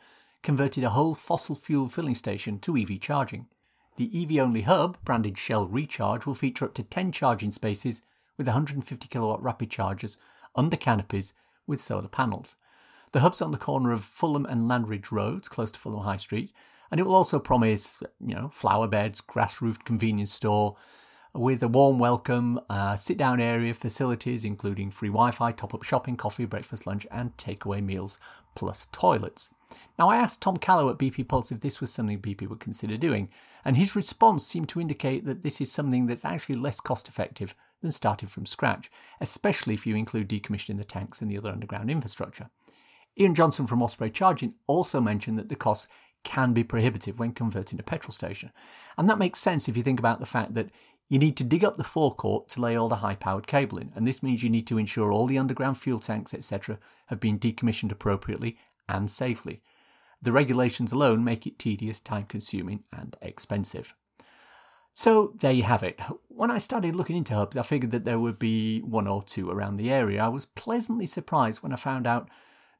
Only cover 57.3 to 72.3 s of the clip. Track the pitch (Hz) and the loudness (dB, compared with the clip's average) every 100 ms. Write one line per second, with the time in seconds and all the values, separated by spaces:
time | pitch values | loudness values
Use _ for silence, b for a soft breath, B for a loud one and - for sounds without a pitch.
57.3 | 104 117 113 117 107 104 98 107 98 - | 2 0 0 0 0 -4 -2 -2 -2 -2
58.3 | 98 117 - b b - 98 101 - 131 | -4 -6 -8 b b -6 -2 -2 -2 -4
59.3 | 113 85 - b b b b b b 120 | -4 -6 -12 b b b b b b 4
60.3 | 127 131 127 123 - 117 127 131 110 120 | 4 6 4 2 2 -2 4 4 6 2
61.3 | 113 - - 117 101 110 107 - 104 98 | 0 -6 -6 -4 -2 -4 -8 -6 -6 -4
62.3 | 104 - 98 90 104 - - - - - | -8 -6 -6 -6 -8 -10 -14 -14 -14 -16
63.3 | - - - 90 - - - _ _ b | -14 -4 -4 -4 -8 -12 -20 _ _ b
64.3 | b b b b b b - 233 220 202 | b b b b b b 2 6 6 6
65.3 | - 139 127 107 117 92 - - - _ | 2 4 4 4 2 0 -6 -12 -12 _
66.3 | - 233 233 - 240 170 175 165 175 143 | -2 0 0 -2 -2 0 -2 -2 -2 0
67.3 | 107 101 131 117 147 123 117 123 113 117 | 0 0 -2 0 0 0 -2 0 0 0
68.3 | 107 113 110 110 110 - 110 101 98 - | 0 0 2 2 -2 -2 -2 0 -2 -4
69.3 | - 90 98 101 101 117 135 110 101 113 | -6 -4 -4 -4 -2 0 2 2 2 0
70.3 | 135 - - - 233 226 226 180 - - | -2 -10 -12 -4 -4 -2 -4 -4 -6 -2
71.3 | 151 117 110 - 127 139 131 120 120 - | 2 2 0 -6 -6 -4 -2 0 0 -2